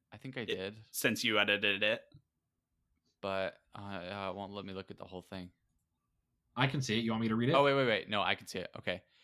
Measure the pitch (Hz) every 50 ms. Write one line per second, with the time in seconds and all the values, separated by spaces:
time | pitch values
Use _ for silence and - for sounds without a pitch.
0 | _ _ - 107 - 135 127 131 113 107 - 92 95 98 107 110 - _ - -
1 | - 135 113 - - 117 107 104 104 104 104 101 104 104 98 98 107 107 113 117
2 | - _ - - _ _ _ _ _ _ _ _ _ _ _ _ _ _ _ _
3 | _ _ _ _ - 98 98 95 95 90 - - _ _ - 101 101 101 101 92
4 | 85 90 98 101 98 95 92 98 101 95 101 101 95 98 95 95 95 - 95 -
5 | 101 95 95 92 90 - - 95 90 90 _ _ _ _ _ _ _ _ _ _
6 | _ _ _ _ _ _ _ _ _ _ - - 131 135 135 147 131 - 107 113
7 | 117 113 113 110 113 113 110 113 117 127 156 135 143 143 139 139 135 120 110 98
8 | - - 107 104 95 90 101 - - - - 98 87 - - - - - 90 95
9 | - _ _ _